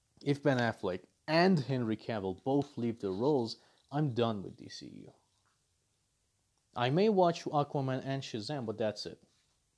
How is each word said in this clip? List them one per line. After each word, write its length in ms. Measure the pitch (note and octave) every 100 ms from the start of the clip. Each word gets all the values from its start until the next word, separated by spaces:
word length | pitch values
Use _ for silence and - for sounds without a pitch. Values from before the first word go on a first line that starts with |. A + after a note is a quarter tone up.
| _ -
if 200 | C#3+ C#3+
Ben 160 | D3 B2+
Affleck 420 | A#2 - G2 F#2 - _ -
and 320 | D#3+ F3+ F3+
Henry 380 | A#2+ C3 A2+ A2
Cavill 460 | - A2 F#2+ F2
both 340 | C3+ C#3 C3+ -
leave 240 | A#2 A2+
their 120 | G2
roles, 440 | F#2 C3 C#3+ A2+ - _ _ -
I'm 220 | - D3+
done 280 | A#2 A#2 G#2
with 140 | F#2 -
D 120 | -
C 180 | - -
U. 260 | G1+ - _ _ _ _ _ _ _ _ _ _ _ _ _ _ _ _ -
I 140 | B2
may 180 | D#3 A3
watch 360 | G3 F3 E3
Aquaman 580 | - D3 C#3+ D3 C3 C3
and 180 | C3+ C3+
Shazam, 440 | - A2+ G#2 D3 A2+
but 120 | G#2+
that's 280 | A2 G#2 -
it. 120 | - _ _ _ _ _